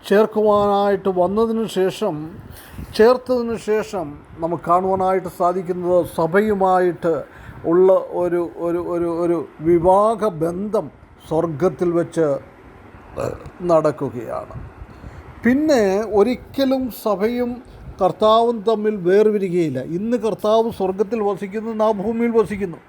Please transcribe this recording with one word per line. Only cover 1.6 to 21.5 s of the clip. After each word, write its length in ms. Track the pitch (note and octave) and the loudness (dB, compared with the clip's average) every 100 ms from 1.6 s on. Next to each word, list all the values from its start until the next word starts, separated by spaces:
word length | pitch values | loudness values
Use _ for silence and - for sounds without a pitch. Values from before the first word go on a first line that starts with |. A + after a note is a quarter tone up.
| G#3+ | -4
ശേഷം, 400 | - F#3 F3 G#3+ D3+ D#3 - - - - - - - | -2 -2 -2 -6 -6 -10 -14 -18 -20 -18 -16 -12 4
ചേർത്തതിന് 600 | A3 B3+ B3+ B3+ A#3 A3 G#3 | 4 4 0 -2 -2 -6 -2
ശേഷം 380 | G#3+ G#3 G3+ D3+ D3 - - | -2 -2 -6 -8 -10 -18 -8
നമുക്ക് 220 | E3 E3+ - | -4 -4 0
കാണുവാനായിട്ട് 600 | F3 F#3+ F#3+ F#3 F#3+ E3+ - | 2 2 0 0 0 -2 -2
സാധിക്കുന്നത് 640 | F3 F3+ F3 F3+ F3 F3+ E3 - | 0 0 -4 -4 2 2 2 -2
സഭയുമായിട്ട് 960 | E3 F#3 G#3+ G3+ F#3+ F#3 F3+ D#3+ F3 D3+ - - - - - | 0 2 2 0 2 4 2 0 -2 -2 -4 -18 -20 -8 0
ഉള്ള 160 | E3+ F#3 F#3 - E3+ | 4 6 4 2 -4
ഒരു, 200 | F3 F3 E3+ - E3+ | -2 -2 -4 -4 -4
ഒരു, 140 | F3 E3+ | -4 -4
ഒരു, 160 | F3 E3+ E3+ | -4 -2 -2
ഒരു 160 | F3 E3+ B2+ - | 0 -2 -4 -6
വിവാഹ 600 | D#3+ F3 E3+ F#3+ G#3 A3+ G#3 E3 | 2 4 4 4 4 0 -4 -2
ബന്ധം 440 | E3 F3 G#3 G#3 D3 - - - - | -4 -4 -2 -4 -4 -14 -20 -20 -4
സ്വർഗത്തിൽ 640 | D#3+ E3+ C#3+ F3+ - F3 E3+ | -2 -2 0 -2 0 0 0
വെച്ച് 300 | E3+ E3 D#3 C#3 - - - - - - - - - - - - F3 | -2 0 0 0 -6 -20 -20 -20 -20 -20 -16 -8 -8 -8 -14 -8 2
നടക്കുകയാണ്. 880 | D#3+ D#3 C#3 C3+ B2 A2+ A#2 A2 A2 - - - - - - - - | 4 4 -2 -6 -6 -8 -10 -10 -14 -16 -18 -20 -18 -20 -20 -20 -2
പിന്നെ 380 | A3+ C4 D#4 C4+ G3+ F#3+ A3 G3+ | 2 2 4 2 2 0 0 2
ഒരിക്കലും 640 | G#3+ B3 - - C4+ C4 B3+ - | 2 0 -6 -2 0 0 -2 -6
സഭയും 460 | A3 F#3+ G#3+ B3 B3 A#3+ - - - - | -4 0 0 -2 -4 -6 -14 -20 -18 -2
കർത്താവും 540 | F#3 E3 G#3+ A3 A#3 A#3 G3+ | -2 2 4 6 4 0 0
തമ്മിൽ 260 | A3 G#3+ G#3+ F3 | 0 0 -2 2
വേർപിരിയുകയില്ല. 720 | G3 G#3+ G#3 F#3+ F3 D#3+ B2+ C#3+ E3+ | 4 4 2 0 0 0 -2 -4 -6
ഇന്ന് 180 | A3 A#3+ | -2 -2
കർത്താവ് 540 | G#3+ F3+ G#3+ A3 A3+ - | -2 -2 2 2 2 -2
സ്വർഗത്തിൽ 420 | F#3+ F#3 G3+ A#3 G3+ | -4 -2 -2 0 -2
വസിക്കുന്നു, 440 | G3 G3+ | -2 -6